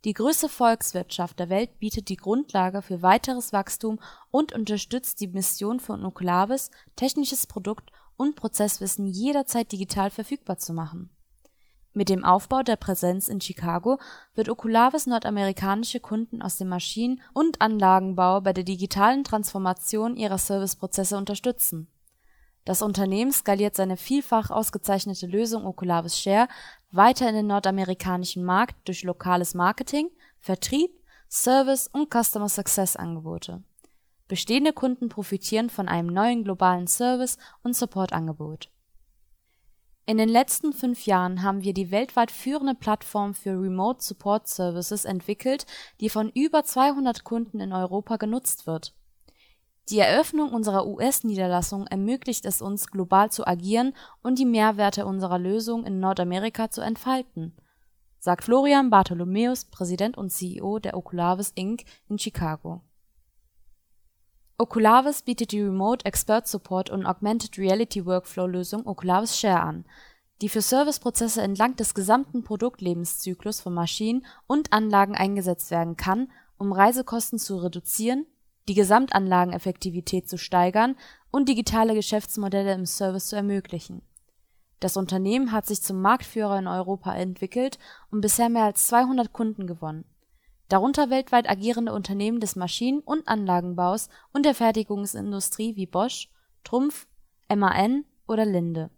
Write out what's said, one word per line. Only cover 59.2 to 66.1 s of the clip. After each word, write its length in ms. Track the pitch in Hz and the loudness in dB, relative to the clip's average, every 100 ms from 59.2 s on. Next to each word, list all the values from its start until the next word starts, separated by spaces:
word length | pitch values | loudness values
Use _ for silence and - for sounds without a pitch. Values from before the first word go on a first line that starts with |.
| 175 196 240 254 - | -2 0 0 -2 -8
Präsident 520 | - 180 180 208 - | -8 -4 -2 -2 -2
und 120 | 190 | -8
C 280 | - 180 - | -6 -6 -6
E 40 | |
O 160 | 196 214 | -6 -6
der 180 | 202 185 | -6 -8
Oculavis 560 | - 175 175 185 202 - | -8 -2 0 0 -4 -6
Inc. 280 | 190 233 - - _ | -6 -6 -10 -20 _
in 120 | 208 | -6
Chicago. 600 | 220 - 165 156 165 170 _ _ _ _ _ _ _ _ - _ _ _ _ _ _ _ _ - | -4 -4 -4 -4 -8 -12 _ _ _ _ _ _ _ _ -20 _ _ _ _ _ _ _ _ -2
Oculavis 640 | 233 226 220 240 269 285 | 0 4 8 8 6 -2
bietet 280 | - 240 233 | -4 -4 -2
die 100 | 208 | -2
Remote 440 | 202 190 196 247 | 0 0 0 0
Expert 420 | 214 | -2